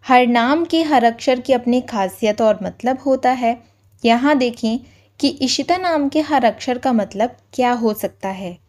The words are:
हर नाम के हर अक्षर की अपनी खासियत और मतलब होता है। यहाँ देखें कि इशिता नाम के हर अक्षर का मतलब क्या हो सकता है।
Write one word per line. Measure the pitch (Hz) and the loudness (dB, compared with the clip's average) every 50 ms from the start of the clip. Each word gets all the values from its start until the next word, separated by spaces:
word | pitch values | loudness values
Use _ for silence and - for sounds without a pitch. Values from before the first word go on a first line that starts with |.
| _ | _
हर | - 262 247 254 240 | 4 4 4 4 4
नाम | 240 240 226 247 285 330 339 | 2 2 2 2 2 0 0
के | 330 - 330 330 | 0 0 0 0
हर | 302 302 254 226 | 2 2 4 4
अक्षर | 233 226 233 - - 262 254 | 2 0 0 0 0 0 0
की | 247 - 269 | 2 0 0
अपनी | 247 247 240 240 254 | 0 2 0 0 0
खासियत | 247 254 - 220 196 185 190 - - 214 214 214 | -2 -4 -4 -2 -2 -4 -4 -2 -2 -2 0 2
और | 233 220 208 - 196 | 2 2 2 0 -4
मतलब | 185 180 _ - 233 262 262 - | -10 -10 _ -4 -4 -4 -2 0
होता | 277 262 254 - 247 | -2 -2 2 2 0
है। | 254 254 247 226 240 240 - _ _ _ _ _ _ _ - | 0 2 0 -2 -2 -2 -8 _ _ _ _ _ _ _ 0
यहाँ | 233 226 240 254 285 302 277 | 2 2 2 2 2 2 2
देखें | 247 240 233 - - 220 226 - - - _ _ _ _ _ _ | 2 -2 -4 -4 -4 -4 -4 -4 -8 -12 _ _ _ _ _ _
कि | - 277 | -2 -2
इशिता | - - 277 254 - - 269 - 339 359 | -2 -2 -4 -4 -2 -4 -2 -2 -2 0
नाम | 370 359 330 302 285 277 | 0 -2 -2 0 -2 0
के | - 302 | 0 -2
हर | 311 302 302 277 254 | -2 0 0 2 2
अक्षर | 226 208 - - - 247 247 | 2 0 -2 -6 -6 -6 -2
का | - 277 247 | -2 0 0
मतलब | 226 202 202 - 196 214 247 - - _ _ - | 0 0 -2 -2 -2 -2 -2 -4 -10 _ _ -4
क्या | - 247 240 | -2 0 0
हो | 247 233 226 220 214 | 0 0 0 -2 -2
सकता | 214 - 190 - _ - 196 | -2 -6 -8 -8 _ -10 -10
है। | 190 190 196 180 175 - _ | -8 -8 -10 -12 -12 -14 _